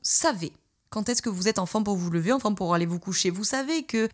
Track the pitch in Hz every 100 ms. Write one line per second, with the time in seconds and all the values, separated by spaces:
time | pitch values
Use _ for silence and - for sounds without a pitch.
0 | - - 330 202 165 _ _ _ - 214
1 | 208 247 233 180 208 220 180 214 208 190
2 | 175 170 175 269 214 196 175 170 170 170
3 | - 180 185 185 214 269 269 320 294 226
4 | 220